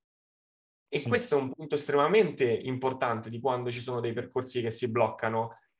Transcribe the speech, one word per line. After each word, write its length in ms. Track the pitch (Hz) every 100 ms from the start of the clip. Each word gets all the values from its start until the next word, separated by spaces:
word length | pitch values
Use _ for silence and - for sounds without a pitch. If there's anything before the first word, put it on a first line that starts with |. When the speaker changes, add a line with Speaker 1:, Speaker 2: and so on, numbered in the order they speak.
| _ _ _ _ _ _ _ _ _
Speaker 1:
E 80 | 147
Speaker 2:
Sì. 60 | 127
Speaker 1:
questo 280 | - - 143
è 40 |
un 120 | 131
punto 220 | 143 147 147
estremamente 680 | - 143 151 214 175 143 123
importante 800 | 107 131 127 135 131 123 110 113
di 80 | 117
quando 300 | 131 123 120
ci 100 | 120
sono 200 | 120 123
dei 120 | 117
percorsi 480 | 110 - - 131 127
che 100 | 113
si 180 | - 117
bloccano, 680 | 117 107 - 113 113 113 - _